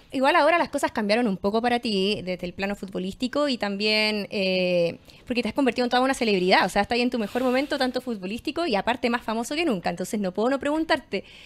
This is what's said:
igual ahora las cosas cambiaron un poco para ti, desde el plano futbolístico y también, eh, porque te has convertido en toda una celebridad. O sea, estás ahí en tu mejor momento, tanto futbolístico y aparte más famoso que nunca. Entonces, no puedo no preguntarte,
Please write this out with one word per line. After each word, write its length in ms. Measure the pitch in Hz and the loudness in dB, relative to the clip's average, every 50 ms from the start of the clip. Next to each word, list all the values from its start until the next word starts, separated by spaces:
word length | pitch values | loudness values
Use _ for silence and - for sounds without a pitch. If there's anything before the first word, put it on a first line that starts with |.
| - - | -6 -8
igual 240 | - 269 262 285 349 | -2 2 2 4 4
ahora 200 | 330 285 311 349 339 | 6 6 4 4 2
las 100 | 277 - | 2 0
cosas 240 | - 277 320 294 | -2 -2 -2 -2
cambiaron 340 | - 233 214 202 214 240 247 | -2 -2 0 2 2 2 2
un 100 | 208 190 - | 0 0 -2
poco 220 | - 202 214 226 | -2 -2 0 0
para 200 | 240 240 240 240 | 0 0 0 0
ti, 400 | 240 226 202 190 190 202 208 - | 0 0 0 0 0 0 -2 -2
desde 240 | 175 185 180 175 180 | -4 -8 -8 -6 -8
el 60 | 175 | -10
plano 240 | - - 196 196 202 | -6 -6 -4 -4 -6
futbolístico 720 | - 202 185 - 180 180 190 - - 254 240 - 285 294 285 | -6 -10 -8 -8 -6 -6 -6 -6 -6 -6 -2 0 0 0 0
y 100 | 247 208 | 0 -2
también, 680 | 208 202 196 196 214 214 214 214 214 214 214 208 190 - | -2 -4 -2 -2 0 0 2 2 2 0 0 -2 -4 -4
eh, 680 | - 208 190 190 185 185 180 180 180 175 170 165 - - - - - - - | -4 -2 0 0 2 2 2 2 2 2 2 0 -2 -6 -14 -20 -20 -12 -8
porque 160 | - 240 240 | -4 -2 -2
te 60 | 226 214 | -2 -2
has 60 | - | 0
convertido 300 | 294 277 240 226 254 - | 0 0 2 2 0 0
en 40 | - | 2
toda 120 | 240 247 | 2 2
una 120 | 254 269 262 | 2 2 0
celebridad. 520 | - 240 214 202 185 180 185 220 302 - | 0 2 2 2 2 4 4 4 4 4
O 20 | - | 4
sea, 140 | - 202 | 2 0
estás 120 | 202 - 240 | 0 2 2
ahí 60 | 240 | 0
en 80 | 240 254 | 0 0
tu 80 | 254 233 | 0 -2
mejor 240 | 208 - - 247 | -4 -2 -2 -2
momento, 360 | 262 247 247 262 294 277 302 277 | 0 2 2 0 0 0 -2 -2
tanto 220 | 262 254 247 254 | 0 -2 -2 -4
futbolístico 640 | - 247 226 196 185 196 220 240 - 311 269 330 339 | -6 -6 -8 -6 -6 -8 -8 -8 -6 -6 -4 -2 -2
y 100 | 320 208 | 0 0
aparte 340 | 190 - 220 247 - - 226 | 0 0 0 -2 0 0 0
más 120 | 233 240 | 0 -2
famoso 340 | - 240 220 226 240 - 302 | -2 -4 -4 -4 -4 -4 -2
que 80 | 311 349 | 0 0
nunca. 260 | 302 214 175 - 180 | 0 0 0 -2 -4
Entonces, 300 | 175 170 180 - 240 214 | -4 -4 -4 -4 -2 -2
no 120 | 196 180 | -2 -2
puedo 180 | - 208 220 254 | 0 0 0 2
no 100 | 277 269 | 0 0
preguntarte, 640 | - 285 302 320 320 - 330 277 - - 208 190 - - - - - | 0 0 0 0 0 0 0 -2 -2 -4 -6 -6 -6 -8 -18 -20 -20